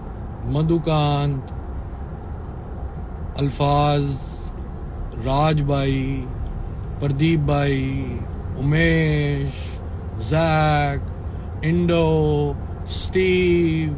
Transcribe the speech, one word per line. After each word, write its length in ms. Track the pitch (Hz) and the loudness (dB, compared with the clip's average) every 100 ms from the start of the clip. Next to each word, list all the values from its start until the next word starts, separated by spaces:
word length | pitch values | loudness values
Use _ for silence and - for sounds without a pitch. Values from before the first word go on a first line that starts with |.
| - - - - 117 | -10 -10 -10 -8 -2
ਮਧੂਕਾਂਤ, 1040 | 139 160 170 160 156 147 143 143 139 - - - - - - - - - - - - - - - - - - - - | 0 2 2 2 2 2 2 0 -2 -6 -10 -8 -8 -8 -10 -10 -10 -10 -10 -10 -10 -10 -8 -8 -8 -8 -8 -6 -2
ਅਲਫਾਜ਼, 800 | 139 - 143 143 147 147 139 135 - - - - - - - - - - 123 | -2 2 2 4 4 2 0 -2 -6 -8 -10 -8 -10 -10 -10 -8 -8 -4 0
ਰਾਜ 380 | 135 156 151 | 4 4 4
ਭਾਈ, 600 | 143 139 135 135 135 135 127 - - - - - - - | 2 2 2 0 -2 -4 -6 -6 -6 -6 -6 -8 -8 -4
ਪ੍ਰਦੀਪ 380 | 143 139 160 165 | -2 2 4 4
ਭਾਈ, 680 | 143 143 143 135 131 135 131 - - - - - | 2 2 2 0 0 -2 -4 -6 -6 -8 -6 -2
ਉਮੇਸ਼, 1200 | 139 156 165 165 156 151 143 143 139 - - - - - - - - | 2 4 4 4 2 2 0 0 -2 -4 -8 -8 -8 -8 -8 -6 0
ਜ਼ੈਕ, 720 | 156 165 156 156 147 143 139 - - - - - - | 2 4 4 4 4 2 0 -4 -6 -6 -8 -8 -4
ਇੰਡੋ, 920 | 156 175 170 170 160 156 151 147 143 139 - - - | 0 2 4 4 4 4 4 2 0 -2 -6 -6 -6
ਸਟੀਵ, 1080 | - - 185 185 185 180 175 170 160 156 | -4 0 2 4 4 6 6 4 2 0